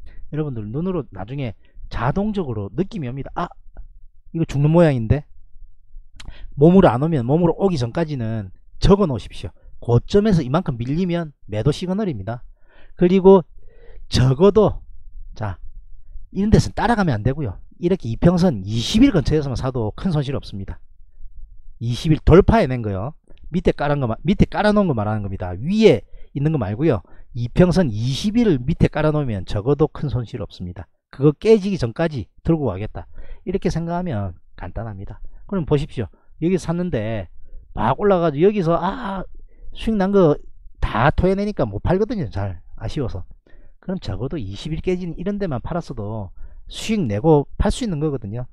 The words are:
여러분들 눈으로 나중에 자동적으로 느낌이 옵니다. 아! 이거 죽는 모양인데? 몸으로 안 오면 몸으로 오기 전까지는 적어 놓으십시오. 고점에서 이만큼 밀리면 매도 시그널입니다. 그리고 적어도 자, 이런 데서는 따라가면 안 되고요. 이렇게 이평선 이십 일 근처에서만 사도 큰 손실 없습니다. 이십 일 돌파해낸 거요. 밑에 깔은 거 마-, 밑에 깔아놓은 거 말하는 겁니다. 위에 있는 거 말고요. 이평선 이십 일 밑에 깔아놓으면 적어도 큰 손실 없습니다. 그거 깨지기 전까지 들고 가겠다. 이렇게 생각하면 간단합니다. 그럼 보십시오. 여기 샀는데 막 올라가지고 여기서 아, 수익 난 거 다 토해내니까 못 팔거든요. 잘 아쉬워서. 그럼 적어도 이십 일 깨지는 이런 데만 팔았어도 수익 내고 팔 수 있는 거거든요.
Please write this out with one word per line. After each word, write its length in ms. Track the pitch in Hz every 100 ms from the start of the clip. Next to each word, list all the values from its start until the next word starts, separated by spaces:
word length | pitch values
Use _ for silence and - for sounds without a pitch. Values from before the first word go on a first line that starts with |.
| - - -
여러분들 360 | 147 151 117 104
눈으로 360 | 123 180 180 120
나중에 420 | 95 101 139 127 - - - -
자동적으로 840 | - 120 160 214 202 151 110 101
느낌이 340 | 113 175 208 127
옵니다. 240 | 131 - -
아! 120 | 175 - - - - - - - -
이거 100 | 165
죽는 260 | 165 135 147
모양인데? 540 | 165 165 131 110 131 - - - - - - - - - - - - - -
몸으로 340 | 156 185 175
안 120 | 117
오면 220 | 156 160 117
몸으로 280 | 151 170 156
오기 200 | 196 151
전까지는 760 | 120 139 160 143 113 113 98 - - -
적어 260 | - 196 196
놓으십시오. 440 | 117 - - - - - -
고점에서 640 | - 117 - 202 214 175
이만큼 360 | 123 147 185 120
밀리면 560 | 120 151 185 170 160 - -
매도 260 | 104 113
시그널입니다. 720 | 143 180 185 214 117 95 123 - - - - - -
그리고 480 | 180 190 185 190 - - - - - - -
적어도 720 | - 127 131 196 196 190 101 - - - - - -
자, 220 | 107 95 - - - - - - -
이런 180 | 175 208
데서는 240 | 202 - -
따라가면 380 | 190 233 180
안 100 | 110
되고요. 360 | 107 135 131 87 - -
이렇게 300 | 175 185 120
이평선 540 | 113 170 180 180 113 95
이십 380 | 113 110 214
일 80 | 277
근처에서만 440 | 180 117 151 139 117
사도 360 | 131 127 107 -
큰 160 | 196
손실 240 | 151 135 127
없습니다. 440 | - 101 95 - - - - - - - - - - -
이십 320 | 117 120 165
일 80 | 156
돌파해낸 640 | - 160 - 226 160 127
거요. 320 | 107 95 117 - - - -
밑에 220 | 180 180
깔은 280 | - 143 147
거 80 | 123
마-, 80 | 110
밑에 240 | 147 202 -
깔아놓은 420 | 156 208 208 190
거 60 |
말하는 300 | 120 101 107
겁니다. 300 | 98 95 90 90
위에 420 | 135 214 220 127 - - -
있는 180 | 143 147
거 60 | 160
말고요. 440 | 107 107 160 113 - - -
이평선 560 | 123 120 - 180 165 160
이십 480 | 104 120 139 208 214
일 220 | 226 143
밑에 280 | 123 - 147
깔아놓으면 580 | 147 151 151 139 101 -
적어도 420 | 113 107 143 156
큰 220 | - 151
손실 320 | 120 117 123
없습니다. 460 | 95 - 90 90 90 _ _
그거 220 | - 143
깨지기 460 | 147 208 226 185 180
전까지 500 | 117 - 165 143 95 -
들고 220 | - 165 135
가겠다. 420 | 92 107 - - - - - -
이렇게 240 | 190 208
생각하면 640 | 160 165 175 180 110 98 87 - -
간단합니다. 640 | 92 - 113 101 101 - - - -
그럼 180 | 196 151
보십시오. 420 | 147 151 - 104 - - -
여기 160 | 160 185
샀는데 720 | - 170 180 143 107 110 95 - - - -
막 260 | - 220 226
올라가지고 460 | 208 185 170 139 185
여기서 320 | 214 165 170
아, 420 | 175 262 226 196 - - - - -
수익 220 | - - 214
난 160 | 190
거 240 | 202 170 147 - - - -
다 320 | - 107 131
토해내니까 540 | - 180 190 104 208 127
못 180 | 98
팔거든요. 460 | - 185 214 226 120
잘 280 | 95 101 87 - -
아쉬워서. 500 | 117 - 117 - - - _ - - -
그럼 200 | - 185
적어도 380 | - 92 127 170
이십 360 | 104 101 -
일 80 | 160
깨지는 340 | - 185 180 151
이런 200 | 180 202
데만 240 | 202 123
팔았어도 720 | - 175 - 120 104 110 95 - - - -
수익 340 | - - 220
내고 460 | 139 101 151 151 139 -
팔 140 | 208
수 120 | -
있는 160 | 240 156
거거든요. 480 | 156 135 110 113 127